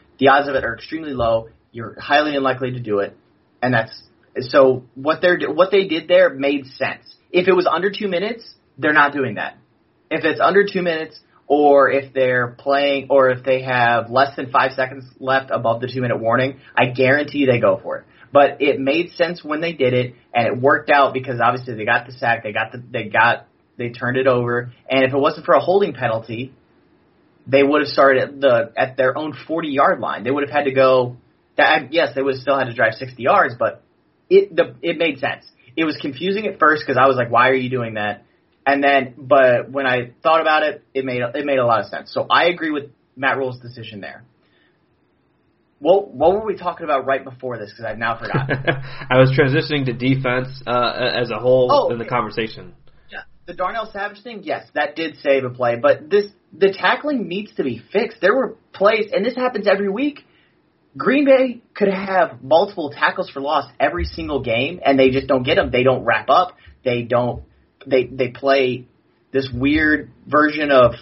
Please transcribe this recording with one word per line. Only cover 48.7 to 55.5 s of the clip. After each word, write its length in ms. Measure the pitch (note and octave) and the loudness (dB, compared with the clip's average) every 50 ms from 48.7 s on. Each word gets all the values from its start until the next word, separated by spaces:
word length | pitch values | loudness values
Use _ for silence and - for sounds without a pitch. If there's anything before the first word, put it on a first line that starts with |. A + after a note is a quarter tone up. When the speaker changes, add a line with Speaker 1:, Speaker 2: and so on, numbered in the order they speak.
| C3+ - - - - - - - | -4 -4 -6 -12 -12 -12 -4 0
Speaker 2:
I 80 | B2+ C3 | 4 4
was 120 | C3 C3 C3 D3 | 4 4 4 2
transitioning 460 | D3 C3 C3+ D#3+ D#3 D#3 D3+ D3 C3+ | 2 2 2 0 -2 -2 -4 -4 -2
to 60 | B2+ | -4
defense, 720 | A2+ A2 B2 C3 C3+ C3 C3 B2 B2 B2+ C3 C3 - - - | -4 -2 -2 -2 0 0 0 -2 -2 -2 -4 -8 -12 -14 -8
uh, 440 | - A#2+ B2 A#2+ A2+ - F2 B2+ B2 D2+ | -4 -2 0 0 -2 -2 -2 -4 -2 -2
as 160 | A#2 B2 A2 | -2 -4 -4
a 80 | A2 G#2+ | -4 -2
whole 300 | A#2+ B2+ B2+ C3 B2+ B2+ | 0 2 4 4 4 4
Speaker 1:
Oh, 200 | C#3+ C#3+ B2 - | 4 2 2 0
Speaker 2:
in 80 | A#2+ A#2 | -2 -4
the 60 | A2+ | -6
Speaker 1:
okay. 40 | - | -4
Speaker 2:
conversation. 640 | B2+ A#2+ A2 G#2+ - A#2 A2 A2 - G#2 F#2 F2+ - _ _ - - - _ - | -4 -4 -4 -4 -4 -6 -6 -6 -8 -14 -18 -20 -20 _ _ -20 -20 -20 _ -20
Speaker 1:
Yeah, 80 | - - - - - - _ | -18 -18 -18 -20 -20 -20 _
the 60 | F3 F3 | -16 -8
Darnell 320 | F3+ F#3 F#3 - A3+ G#3+ G#3 | -6 -6 -6 -4 -8 -10 -10
Savage 300 | - G3+ G3+ G3+ - - | -10 -10 -10 -10 -12 -14
thing, 180 | - B3 A3+ G3+ | -18 -18 -16 -14
yes, 240 | D#3+ D#3 B2+ - - _ - | -8 -8 -8 -8 -8 _ -6
that 220 | D3 D3+ D3 - | -6 -6 -6 -6
did 220 | D#3+ E3 D3+ - - | -8 -8 -8 -8 -6
save 260 | - C#3+ C#3 C3+ B2+ | 0 0 0 2 0
a 60 | B2 | -4